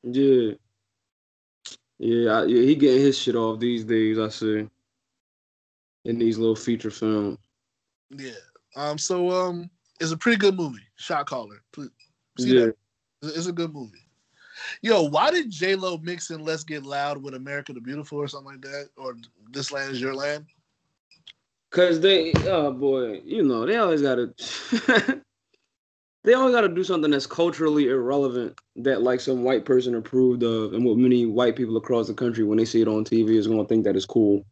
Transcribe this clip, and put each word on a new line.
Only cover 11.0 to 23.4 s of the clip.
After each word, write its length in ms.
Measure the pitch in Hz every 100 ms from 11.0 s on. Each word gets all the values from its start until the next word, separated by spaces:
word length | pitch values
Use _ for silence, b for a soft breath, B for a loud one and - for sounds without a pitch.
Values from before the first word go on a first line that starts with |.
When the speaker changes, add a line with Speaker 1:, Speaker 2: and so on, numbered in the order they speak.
| - 160 139
Speaker 2:
Caller. 360 | 131 107 104 _
Please 180 | - 139 _ _ _ _ -
see 180 | 123 127
Speaker 1:
Yeah. 100 | 117
Speaker 2:
that. 100 | - _ _ _ _
It's, 160 | 151 156
it's 100 | 175
a 60 |
good 180 | 170 170
movie. 260 | 147 117 92 _ _ _ B B B B B
Yo, 220 | 220 214
why 280 | 151 151 254
did 180 | 349 269
J-Lo 500 | 165 180 196 185 170
mix 300 | 165 175 -
in 120 | 160
"Let's 200 | 156 160
Get 200 | 156 151
Loud" 380 | 139 139 143 143
with 140 | 139 131
"America 360 | 131 143 139
the 80 | 127
Beautiful" 380 | 120 143 147 147
or 100 | 143
something 240 | 139 135
like 80 | 135
that? 260 | 135 143 143 _
Or 180 | 131 117 113 _ 107
This 200 | 135 139
Land 200 | 143 135
Is 100 | 131
Your 120 | 131 135
Land? 300 | 143 147 151 _ _ _ _ _ _ _ - - _ _ _
Speaker 1:
'Cause 300 | 175 180 165
they, 320 | 185 190 160 156 156
oh 240 | 180 147
boy, 480 | 131 139 135 120 98
you 200 | - 220